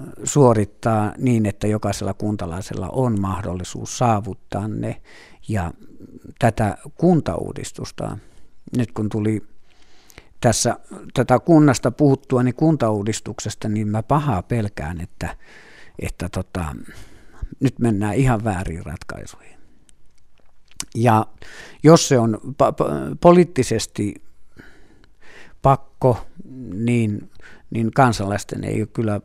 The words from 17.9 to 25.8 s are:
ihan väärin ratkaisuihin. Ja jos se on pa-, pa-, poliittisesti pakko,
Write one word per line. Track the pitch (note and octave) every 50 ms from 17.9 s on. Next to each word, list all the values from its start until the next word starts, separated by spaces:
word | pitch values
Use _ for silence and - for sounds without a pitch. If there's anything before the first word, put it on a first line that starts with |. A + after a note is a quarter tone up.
| A2 G2 G#2+ G#2 G2
ihan | A2+ C#3 B2+ B2 G#2 G#2
väärin | A2+ G2 F2 F2 - D#2+ E2+ G2
ratkaisuihin. | - D2 - - - - - - - - - - - - - - - - - - - - - - - - - - - - - - - - - - - - - - - -
Ja | A#2 A2+ A#2+ A2 A2 G#2+ - - - - - - - - - - - -
jos | D3 E3 D#3+ -
se | - C#3 A#2+
on | A2+ A2+ A2 - -
pa-, | A#2+ C3 - C3+ A2+
pa-, | - - D3+ - D2+ C#2+ - - - -
poliittisesti | - F3 F3 F3+ F3 - - - B2 - A#2 A2 - - - - G#2 G#2 - - - - - - - - - - - - - - - - - - - - - - - - - - - - - -
pakko, | - C3+ C#3 -